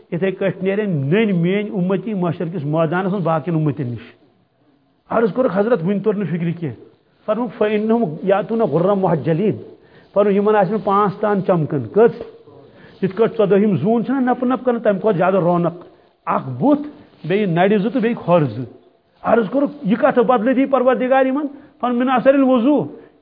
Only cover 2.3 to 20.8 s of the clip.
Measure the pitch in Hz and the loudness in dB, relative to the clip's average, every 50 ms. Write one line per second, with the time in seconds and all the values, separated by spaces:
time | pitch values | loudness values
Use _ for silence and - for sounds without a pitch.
2.3 | 151 - 180 165 175 185 135 147 151 160 165 156 165 180 196 185 185 208 165 165 | -4 -4 -6 -8 -6 -6 -4 -2 0 0 0 0 0 -2 -2 -2 -2 -2 0 0
3.3 | 165 160 - 180 165 156 156 147 135 - 139 120 120 110 - - - _ _ _ | 0 -2 -2 -2 -2 0 0 0 -2 -2 -6 -8 -8 -10 -12 -16 -20 _ _ _
4.3 | _ _ _ _ _ _ _ _ _ _ _ _ _ _ _ - - 226 240 208 | _ _ _ _ _ _ _ _ _ _ _ _ _ _ _ -4 -2 0 0 0
5.3 | 165 247 262 247 175 190 202 226 254 196 160 180 208 196 196 220 208 202 208 147 | 0 0 -2 0 0 0 0 0 0 0 0 -2 -2 -2 -2 -2 -2 -2 -2 -4
6.3 | 156 175 175 165 160 - 170 139 110 - - - _ _ _ _ _ _ _ - | -4 -4 -4 -4 -4 -6 -8 -10 -10 -10 -16 -20 _ _ _ _ _ _ _ -6
7.3 | 214 214 247 220 - - 214 214 220 208 214 220 220 233 233 165 147 170 - 185 | -4 -4 -4 -6 -4 -2 -2 0 0 0 0 0 0 0 0 -2 -4 -4 0 0
8.3 | 196 196 214 160 226 226 226 170 135 165 175 190 202 196 185 180 165 156 120 151 | 0 0 0 -2 -2 0 0 0 2 2 2 2 2 2 0 0 0 0 0 0
9.3 | 165 156 208 208 139 107 - - - - _ _ - - - _ - 196 208 208 | 0 0 0 0 -2 -2 -6 -16 -20 -20 _ _ -20 -20 -14 _ 0 2 2 2
10.3 | 196 202 202 214 214 214 202 170 214 214 - 208 196 202 208 196 - - 220 208 | 2 2 2 4 4 4 2 2 0 -2 -2 0 2 2 2 2 0 -2 -2 -2
11.3 | 208 196 - - 185 170 151 131 170 139 120 110 - 196 233 233 - - - - | 0 0 0 0 0 0 0 -2 -2 -4 -4 -2 2 4 4 4 2 -2 -12 -16
12.3 | - - - - - - - - - - - - - - - 185 185 190 226 220 | -18 -20 -20 -20 -20 -20 -20 -20 -20 -20 -20 -20 -10 -6 -6 -4 0 0 -2 0
13.3 | - - 208 185 202 196 208 220 196 139 135 208 226 240 196 202 262 277 254 247 | 2 0 2 4 4 4 4 2 2 0 0 0 0 0 0 -2 -2 0 0 0
14.3 | 247 247 254 247 254 240 247 254 233 233 - 220 202 185 - 214 185 160 180 180 | -2 0 -2 -2 -2 -2 -2 -2 -2 0 0 0 0 0 0 0 0 2 2 2
15.3 | 190 196 160 175 175 175 170 165 170 - - - - _ _ _ _ _ - - | 2 2 2 2 2 0 0 -2 -4 -6 -14 -20 -20 _ _ _ _ _ -6 -4
16.3 | 170 175 139 131 127 120 156 269 294 294 - - - - - - _ _ - 151 | -4 -4 -4 -6 -6 -2 2 2 2 2 0 -6 -14 -18 -20 -20 _ _ -6 -2
17.3 | 180 208 214 190 160 170 180 202 214 208 180 240 269 269 202 233 233 - - - | -2 0 0 0 2 2 2 4 2 2 0 0 -2 0 -2 -2 -2 -2 0 2
18.3 | 175 175 151 131 107 117 131 - - - _ _ _ _ _ _ _ _ - - | 2 4 2 2 -2 -6 -10 -12 -14 -20 _ _ _ _ _ _ _ _ -2 0
19.3 | 208 233 226 180 220 277 285 - - - - 180 233 208 269 277 - 254 233 190 | 2 2 2 2 0 0 -2 -2 -2 -4 -4 -2 0 2 2 2 2 2 2 2
20.3 | 254 240 202 254 262 233 277 277 269 254 | 2 2 2 0 0 0 0 0 0 0